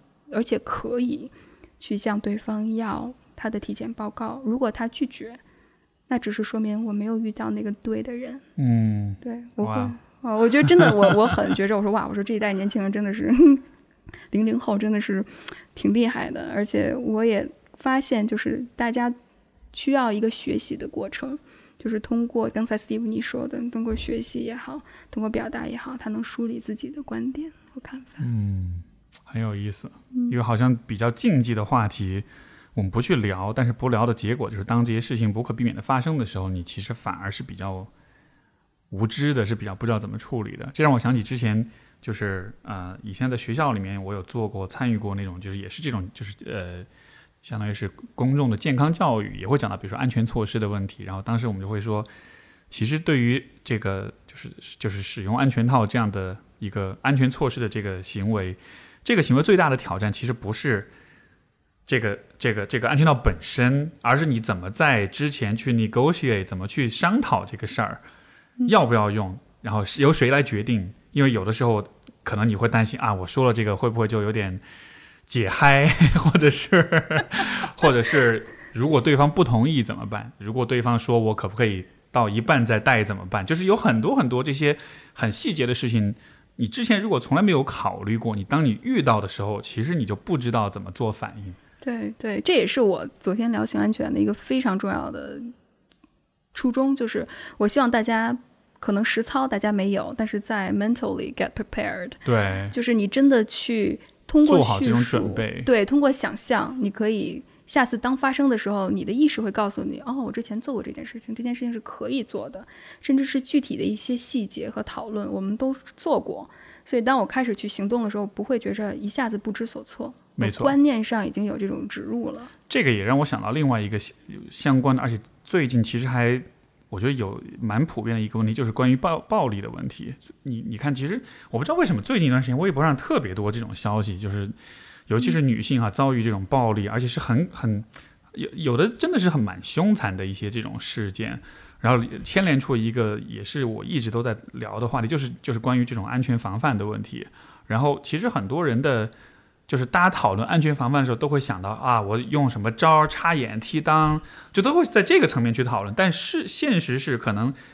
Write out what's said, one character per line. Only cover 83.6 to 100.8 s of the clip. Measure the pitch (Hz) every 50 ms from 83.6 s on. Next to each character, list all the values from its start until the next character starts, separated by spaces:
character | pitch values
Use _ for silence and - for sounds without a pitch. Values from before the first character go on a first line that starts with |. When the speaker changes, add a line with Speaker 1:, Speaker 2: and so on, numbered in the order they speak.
| 185
Speaker 2:
有 | 190 214
很 | 226 - 202 117 110
多 | 113 185 269
很 | 269 - 120
多 | 123 123 139
这 | 156 135
些 | 143 151 143 151 - - - - - - - _
很 | - - 110
细 | 98 - - - 175
节 | 151 123
的 | 120 123
事 | - - 120
情， | 113 110 104 104 104 - - - - _ _ _ _
你 | - 117
之 | 104 - - 233
前 | 226 214 196
如 | 208 220
果 | 170 123
从 | - - 139
来 | 165
没 | 208 202
有 | 170 135 -
考 | - - - - 101 92 - 98
虑 | 101 113
过， | 117 113 117 107
你 | 101 95
当 | - 139 156 156
你 | 127 107 - -
遇 | 247 262 202
到 | 139 135 113 104
的 | 101
时 | 95 - -
候， | 101 101 104 104
其 | - - - 110 117
实 | 156 175
你 | 160 113
就 | 98 104
不 | 101 - - 175
知 | 143 120 120
道 | 117 117 104 101
怎 | - 101
么 | 95 92
做 | 90 - 120 110
反 | - - - 104 -
应。 | 107 101 92 87 - _ _ _ _
Speaker 1:
对， | - 269 240 226 214 208 226 -
对， | - 220 202 208
这 | 208 - 359
也 | 262 226
是 | 202 - 277
我 | 233 196 180 - - - - _
昨 | - 190 185
天 | 220 226 233
聊 | 220 208 220
性 | 214 - 208
安 | 208 214
全 | 214 - - - -
的 | 196
一 | 208
个 | 214
非 | 214 - - - 262 262
常 | 254 220 190
重 | 202 - 196
要 | 190 - - -
的 | - - - - - - 240 240 247 _ _ _ _ _ _ _ _ _ _ _ _ _ _ _ _ _ _ _ _
初 | - - 247
衷， | 240 262 269 269 269
就 | - 240
是 | 220 - 208 233 - - - - - -
我 | - 208
希 | 208 - 285
望 | 254 240
大 | 240 226 220
家 | 233 226 220 226 233 247 247 - _ _ _ _ _ _ _
可 | - -
能 | 202 196 226
实 | - - 226 233
操 | - - 269 262
大 | 262 220
家 | 202 - 214
没 | 214 202 190 196
有， | 202 190 - - 254
但 | - 220
是 | 220 - 202
在 | 208 - 220 202 190 185
mentally | 202 202